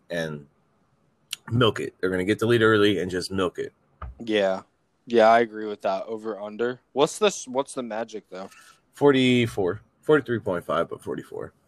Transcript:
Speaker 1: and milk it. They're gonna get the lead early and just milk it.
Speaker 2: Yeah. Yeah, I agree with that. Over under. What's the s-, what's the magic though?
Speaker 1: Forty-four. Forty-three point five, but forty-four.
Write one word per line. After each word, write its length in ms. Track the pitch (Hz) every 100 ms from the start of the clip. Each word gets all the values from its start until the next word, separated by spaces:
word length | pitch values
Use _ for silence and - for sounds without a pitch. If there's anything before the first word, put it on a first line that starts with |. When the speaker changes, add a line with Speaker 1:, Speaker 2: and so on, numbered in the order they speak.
| -
Speaker 1:
and 380 | 87 80 73 71 _ _ _ _ _ _ _ _ - -
milk 300 | 117 113 -
it. 140 | 69 -
They're 120 | 92
gonna 120 | 92
get 140 | 92 104
the 80 | 110
lead 160 | 120
early 380 | 110 107 104 92
and 100 | 90
just 220 | 90 85
milk 260 | 95 90 -
it. 140 | - - _ - - -
Speaker 2:
Yeah. 420 | 113 107 95 95 - _ _ _
Yeah, 240 | - 117 110
I 100 | 117
agree 260 | 113 107 107
with 140 | 104
that. 220 | 104 95 98
Over 340 | 110 110 98
under. 400 | 104 107 120 127 _
What's 260 | 123 156 -
the 80 | 208
s-, 220 | - -
what's 260 | 127 139
the 80 | 139
magic 400 | 120 107 117 107 -
though? 180 | 90 98 - - _ _
Speaker 1:
Forty-four. 880 | - 143 131 127 123 117 - 90 110 - _
Forty-three 360 | - 151 123 113
point 260 | 98 87
five, 240 | 80 78 -
but 140 | -
forty-four. 500 | - 65 - - 57 -